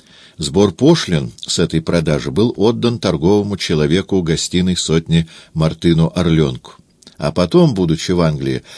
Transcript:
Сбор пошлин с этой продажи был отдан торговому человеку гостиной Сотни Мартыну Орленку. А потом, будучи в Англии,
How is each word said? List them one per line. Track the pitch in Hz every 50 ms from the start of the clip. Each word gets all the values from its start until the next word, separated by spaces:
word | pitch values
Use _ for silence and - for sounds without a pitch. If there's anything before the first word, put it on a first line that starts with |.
| _ _ - - - - _
Сбор | - 80 76 69 95 104 101
пошлин | - - 123 156 175 160 - 92 87 76 65 58 - - -
с | - - -
этой | 85 80 82 80
продажи | 80 - 90 85 78 80 76 67 62 71
был | 65 98 113 120 -
отдан | - 98 117 117 113 113 120 120 -
торговому | - 98 80 71 76 92 104 104 101 104 101
человеку | 85 - - 85 76 76 73 82 98 92 - 101 95
гостиной | 85 78 80 76 - - - 90 90 92 90
Сотни | - - - 78 82 82 - 82 85 82 - - - - _ -
Мартыну | 80 80 80 80 - - 87 82 80 82 - -
Орленку. | 92 85 85 80 78 76 67 62 - - - - _ _ _ _ _ - - _
А | - - 78
потом, | 82 92 90 82 - 175 175 151 107
будучи | 95 90 80 80 80 - -
в | 90 87
Англии, | 85 80 76 69 67 67 65 62 - - -